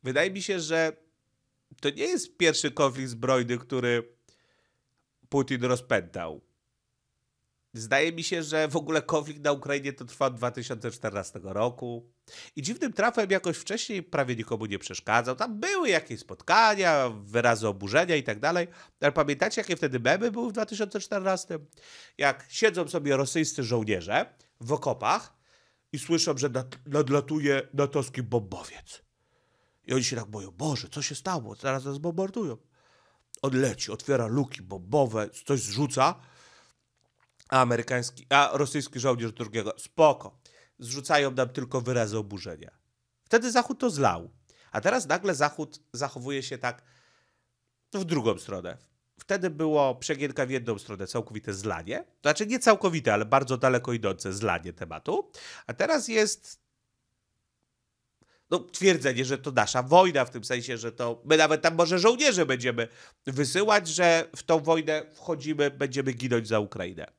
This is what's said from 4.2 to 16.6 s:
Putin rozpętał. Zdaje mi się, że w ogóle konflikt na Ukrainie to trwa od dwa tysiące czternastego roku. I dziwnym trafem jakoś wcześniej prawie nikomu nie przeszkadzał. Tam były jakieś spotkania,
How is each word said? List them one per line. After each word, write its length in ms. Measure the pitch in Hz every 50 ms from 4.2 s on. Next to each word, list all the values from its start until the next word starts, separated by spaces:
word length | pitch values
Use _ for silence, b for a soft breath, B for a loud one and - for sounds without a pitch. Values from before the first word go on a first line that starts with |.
| _ _ _ _ _ _ _ _ _ _ _ _ _ _ _ _ _ _ _ _ _ _
Putin 360 | - 143 135 - 135 127 120
rozpętał. 760 | 123 127 120 127 - 120 101 87 85 - 95 85 82 78 - _ _ _ _ _ _ _ _ _ _ _ _ _ _ _ _ _ _ _ _ _ _ _ _ _ _ _
Zdaje 380 | 113 113 113 117 127 151 165 165
mi 100 | 165 165
się, 200 | - 185 170 160
że 260 | 151 156 156 156 151
w 80 | 131
ogóle 260 | 165 147 143 160 156 151
konflikt 420 | - - 156 147 151 151 147 143
na 80 | 147 143
Ukrainie 400 | 139 - 139 143 143 139 139 131
to 120 | - 131
trwa 220 | 120 - - 139
od 80 | 135 127
dwa 160 | 117 120 123
tysiące 400 | 120 - 117 - 135 110 107 120
czternastego 600 | 107 - - 110 98 101 92 - - 101 85 95 95
roku. 600 | 101 110 123 123 123 127 123 120 117 117 _ _ _ _ B B B B B B
I 60 | - 139
dziwnym 300 | 156 233 262 - 269 -
trafem 380 | - 202 240 233 - 214 185
jakoś 260 | 196 185 - 175 160
wcześniej 460 | - - - 202 233 - - 226 190 170
prawie 340 | - - 147 139 123 123
nikomu 300 | 110 113 - 120 107 110
nie 120 | 107 101 95
przeszkadzał. 580 | - - 92 - - - 107 117 117 123 131
Tam 240 | 127 214 247 220 208
były 280 | 226 370 403 381 339 254
jakieś 320 | 185 160 156 - 123 104
spotkania, 880 | - - 95 - - - 170 208